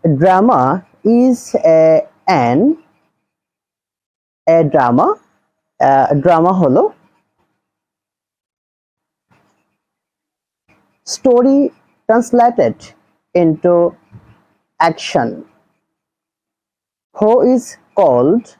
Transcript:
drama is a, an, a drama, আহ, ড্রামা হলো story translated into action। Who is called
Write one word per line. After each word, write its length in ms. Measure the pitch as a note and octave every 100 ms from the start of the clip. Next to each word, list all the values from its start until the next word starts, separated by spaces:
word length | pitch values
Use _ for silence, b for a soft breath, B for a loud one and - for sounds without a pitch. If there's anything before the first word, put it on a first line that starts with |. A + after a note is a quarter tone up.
| E3+ C#3
drama 420 | F#3 F#3 A3 B2+ B2+ F3+ - _
is 340 | G#3 A#3+ B3+ A#3+ - - - -
a, 40 | G#3+ - - _ - D#3+
an, 140 | A#2+ C3+ C4+ D#4+ _ _ _ _ _ _ _ _ _ _ _ _ _ _ _ _ -
a 120 | E3
drama, 420 | D3+ D3 B2 B2 D#4 G#4 _ _ _ _ _ -
আহ, 280 | C3+ C3+ C3+ C#3+
ড্রামা 320 | F3 E3 E3+
হলো 300 | F#3 D3 D#3 G#4 - _ _ _ _ _ _ _ _ _ _ _ _ _ _ _ _ _ _ _ _ _ _ _ _ _ _ _ _ _ _ _ _ _ _ _ _ _ _ _ _ -
story 520 | - C4 A#3+ C4 C#4 C#4+ - _ _ -
translated 680 | A3+ A#3 A#3+ A#3 B3 A#2+ - - _ _ _ _
into 400 | F3+ E3 D#3 F3 F3 F3 - _ - _ _ _ _ _ -
action। 480 | E3+ D#3+ - E3 A#2 - - _ _ _ _ _ _ _ _ _ _ _ _ _ _ _ _ -
Who 160 | G#3+ B3 B3
is 80 | B3+ - - _ -
called 460 | E3 B2 C3+ A#3 -